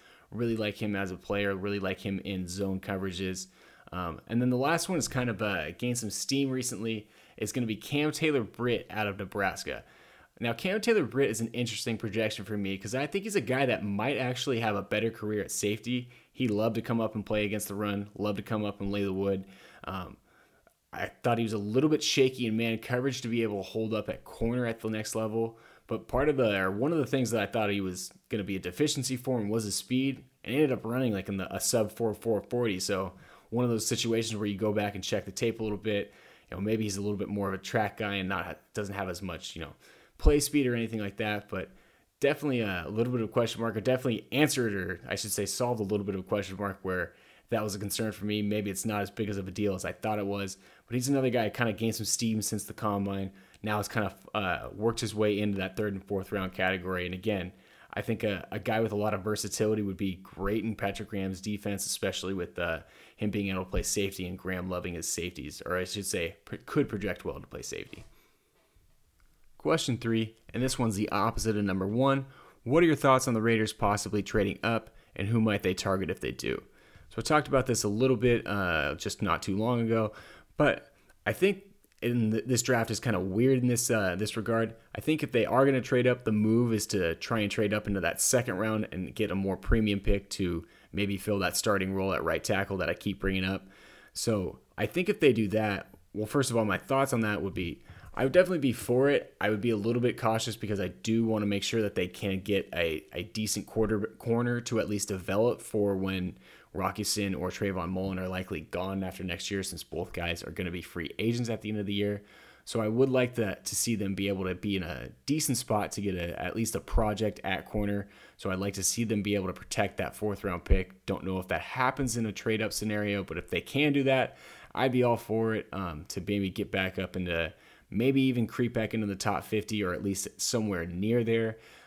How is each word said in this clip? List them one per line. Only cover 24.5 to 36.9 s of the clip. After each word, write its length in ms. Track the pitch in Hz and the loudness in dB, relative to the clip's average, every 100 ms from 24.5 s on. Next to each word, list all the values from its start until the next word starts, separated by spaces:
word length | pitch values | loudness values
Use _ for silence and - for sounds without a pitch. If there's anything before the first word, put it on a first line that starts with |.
| 123 120 | 0 -2
at 120 | 113 | -2
the 120 | 110 | -4
next 240 | 107 107 113 | -4 -4 -4
level. 440 | 110 113 113 - - - - | -2 0 -2 -4 -20 -20 -8
But 200 | 107 - | -6 -2
part 220 | 123 147 | 2 2
of 80 | 135 | 4
the, 180 | 117 98 | 4 4
or 160 | 95 | 2
one 200 | 101 139 | 2 2
of 80 | 165 | 2
the 80 | 123 | 2
things 240 | 135 117 | 2 2
that 100 | 110 | 2
I 100 | 101 | 0
thought 200 | 117 104 | 0 0
he 100 | 101 | 0
was 300 | 95 90 - - _ | -2 -4 -10 -14 _
gonna 140 | 113 | -4
be 120 | 95 95 | -2 -4
a 40 | |
deficiency 580 | 90 - 147 139 127 127 | -4 0 0 2 -2 -2
for 220 | 131 123 | -2 -2
him 100 | 101 | 0
was 140 | 113 | 0
his 120 | 104 - | 0 -4
speed, 480 | - 127 135 131 - _ | 0 0 2 -2 -10 _
and 100 | - | -4
he 80 | 131 | 2
ended 100 | 147 | 4
up 140 | 120 113 | 2 -2
running, 260 | 123 127 | 0 0
like, 180 | 98 95 | 0 -2
in 80 | 98 | -4
the, 160 | 90 | -2
a 60 | - | -2
sub 320 | - 120 107 | 2 2 2
four 220 | - 113 | 0 -2
four 280 | 104 117 104 | 0 0 0
forty. 380 | - 123 117 92 | 0 0 0 0
So 340 | - 95 95 - - - - | 0 0 0 -6 -20 -20 -6
one 160 | 117 123 | 0 2
of 60 | |
those 160 | 113 - | 2 0
situations 480 | 117 117 113 107 107 | 0 2 0 0 -2
where 120 | 104 | -2
you 80 | 98 | 0
go 160 | 107 | 2
back 220 | 104 104 | 2 0
and 100 | 101 | -2
check 220 | - 104 95 | -4 -4 -4
the 60 | |
tape 280 | - 117 113 | -2 -2 0
a 40 | |
little 160 | 110 101 | -4 -2
bit. 340 | 110 101 - - - - _ | 0 -2 -2 -10 -20 -20 _
You 80 | - | -4
know, 40 | |
maybe 220 | 104 110 | 0 0
he's 140 | 107 | 0